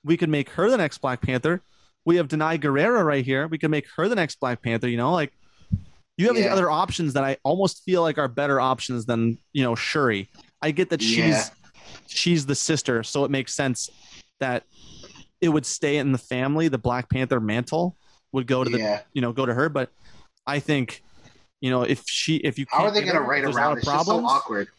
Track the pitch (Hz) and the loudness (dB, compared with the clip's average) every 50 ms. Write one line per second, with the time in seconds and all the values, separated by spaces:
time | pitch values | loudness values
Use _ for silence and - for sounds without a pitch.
0 | - 143 170 165 175 156 151 143 139 - - - 180 220 262 226 170 143 - - | 2 0 2 2 2 2 2 0 0 -2 -2 0 2 4 4 2 2 -2 -2 -4
1 | - 135 123 123 - - 127 123 - 156 175 196 _ _ _ _ _ _ _ _ | -4 -4 -2 -2 -2 -2 -2 0 2 0 -2 -2 _ _ _ _ _ _ _ _
2 | _ 165 170 175 165 131 156 156 156 160 165 156 143 147 135 139 160 226 247 226 | _ 2 2 2 2 0 0 0 0 0 0 0 0 2 2 4 2 4 4 2
3 | 180 151 147 139 123 131 135 135 151 160 160 151 - 156 156 147 - - - - | 2 2 2 0 0 0 0 -2 0 -2 -4 -2 0 0 0 0 -2 -4 -4 -2
4 | 165 208 247 202 165 139 - _ 139 127 123 - - 120 113 117 - 123 120 117 | 0 0 2 0 0 -2 -2 _ -4 -4 -4 -4 -2 -2 -2 0 0 -2 -2 0
5 | 120 139 175 175 147 - _ _ _ _ _ _ - - - - - - - _ | 0 0 2 0 -2 -4 _ _ _ _ _ _ -6 -6 -6 -6 -6 -14 -20 _
6 | _ _ _ - 180 233 240 226 196 196 - 190 175 170 151 160 190 190 - - | _ _ _ 0 2 2 4 2 2 2 2 2 2 2 2 0 0 -2 -2 -4
7 | 170 147 123 139 135 135 135 - _ 135 160 190 196 180 - - _ - 185 175 | -4 -2 0 0 0 0 -4 -2 _ -2 0 2 2 0 0 -4 _ 0 2 2
8 | 170 160 147 156 143 127 117 143 143 143 139 131 123 131 131 - - - 127 120 | 2 2 0 0 -2 -2 -2 -2 0 2 2 2 2 2 0 -2 -4 -6 -6 -6
9 | 107 120 120 113 113 113 113 - _ _ - 143 131 123 117 113 - - - 156 | -2 -2 0 2 2 0 0 -2 _ _ -2 0 0 0 0 -2 -4 -2 0 2
10 | 139 123 107 98 98 _ _ - - _ _ _ 143 156 147 156 185 - 170 170 | 2 2 0 0 -4 _ _ -20 -20 _ _ _ -4 -2 0 0 0 0 0 0
11 | 220 - 226 - 165 160 147 - - - - _ _ - _ - - - - - | 0 0 2 2 4 4 2 2 0 -4 -10 _ _ -20 _ -20 -20 -20 -20 -20
12 | _ - - - - 175 175 160 135 135 143 - - - 160 139 - - 123 117 | _ -8 -6 -2 2 2 2 2 2 -2 -2 -2 0 0 0 0 0 0 -2 -2
13 | 110 - - 143 139 135 143 135 127 - - - 143 135 120 - - - - - | -2 -2 -2 -2 0 0 0 -2 -4 -6 -4 -2 -2 -2 -2 -4 -8 -12 -14 -20
14 | - - - - - _ _ _ 135 131 123 - - _ _ - - - - - | -20 -20 -20 -20 -20 _ _ _ -4 -4 -4 -4 -6 _ _ -20 -20 -20 -20 -20
15 | - - - - - _ _ _ 180 170 151 156 131 - - - - 147 143 147 | -20 -20 -20 -20 -20 _ _ _ 0 2 2 2 0 -2 -6 -2 0 0 0 2
16 | 139 143 135 123 - - 127 127 131 135 147 156 165 160 135 123 - 123 120 127 | 2 2 0 0 -2 -4 -4 -2 0 0 0 2 2 2 0 0 0 0 -2 -2
17 | 123 _ - 131 131 127 135 123 110 104 107 117 123 - - 160 180 180 - _ | -2 _ -2 -2 0 0 0 0 0 0 0 -2 -2 -2 -2 -2 -2 -2 -4 _
18 | _ _ _ _ _ _ - 135 123 120 131 127 131 123 117 113 107 107 104 104 | _ _ _ _ _ _ -4 -4 0 0 0 0 2 0 0 0 0 -2 -2 -4
19 | - _ _ 143 123 117 113 131 131 123 117 120 147 165 143 143 127 - _ _ | -6 _ _ -2 -2 -2 0 -2 0 0 0 0 0 0 0 -4 -4 -6 _ _
20 | - - - - - _ _ _ _ 131 143 147 - - 151 139 123 - - - | -20 -20 -20 -20 -20 _ _ _ _ -4 -4 -4 0 0 0 0 0 -4 -6 -16
21 | _ - - - - - _ _ _ _ _ _ - 127 127 127 - - - - | _ -20 -20 -20 -20 -20 _ _ _ _ _ _ -2 0 0 0 2 0 0 -2
22 | - - - - - - 160 147 - 139 - - 135 - - - 180 214 202 208 | -2 -6 -4 -4 0 0 0 0 0 -2 -4 -4 -6 -2 0 2 2 2 2 0
23 | 202 185 175 156 135 127 143 143 135 143 139 - - 151 151 123 - 147 143 151 | 0 0 0 0 0 0 0 0 0 -2 0 0 0 0 0 0 0 0 0 0
24 | 165 190 220 226 240 247 269 - - - 220 202 196 - _ | 2 2 0 0 2 2 0 0 0 -2 -6 -6 -6 -6 _